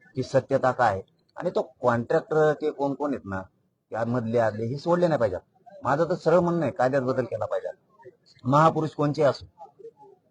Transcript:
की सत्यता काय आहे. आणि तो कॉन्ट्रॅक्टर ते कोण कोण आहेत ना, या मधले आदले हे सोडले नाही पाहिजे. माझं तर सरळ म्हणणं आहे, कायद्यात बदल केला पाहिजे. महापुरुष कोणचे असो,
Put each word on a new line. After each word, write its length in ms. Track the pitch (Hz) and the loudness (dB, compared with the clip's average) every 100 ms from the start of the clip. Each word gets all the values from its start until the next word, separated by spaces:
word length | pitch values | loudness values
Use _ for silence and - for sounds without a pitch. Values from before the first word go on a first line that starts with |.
| _ | _
की 80 | - | -8
सत्यता 500 | 123 135 - 135 131 | -2 -2 0 0 0
काय 200 | 123 117 | 2 0
आहे. 100 | 98 - _ _ - | 0 -6 _ _ -8
आणि 140 | 180 | -4
तो 120 | 208 | -4
कॉन्ट्रॅक्टर 880 | - _ 123 120 117 160 - 156 151 | -4 _ 0 0 0 -2 0 2 2
ते 180 | 147 151 | 2 -4
कोण 240 | 139 139 | -2 -4
कोण 160 | 135 143 | -2 -4
आहेत 100 | 120 | -4
ना, 180 | 98 95 95 _ _ _ _ | -6 -8 -10 _ _ _ _
या 120 | 110 | -6
मधले 340 | 117 123 113 117 | -2 -2 0 0
आदले 260 | 110 104 | 0 0
हे 120 | 113 139 | -6 -4
सोडले 300 | 170 175 175 | -2 2 2
नाही 140 | 151 | 2
पाहिजे. 160 | 110 90 - _ _ - | 0 -2 -10 _ _ -8
माझं 200 | - 143 | -2 0
तर 100 | 165 | 0
सरळ 240 | 170 160 175 | 0 2 4
म्हणणं 240 | 175 170 | 4 0
आहे, 80 | 139 | -2
कायद्यात 320 | - 127 139 | 0 0 2
बदल 220 | 127 127 | 0 -2
केला 200 | 117 107 | -2 -4
पाहिजे. 240 | 104 98 - - _ _ - - _ _ | -4 -4 -6 -12 _ _ -20 -20 _ _
महापुरुष 460 | 120 143 160 156 151 | 2 4 4 4 -2
कोणचे 320 | - 147 143 | -2 -2 2
असो, 240 | 143 117 - _ - - - - - _ _ | 2 2 -6 _ -20 -20 -20 -20 -20 _ _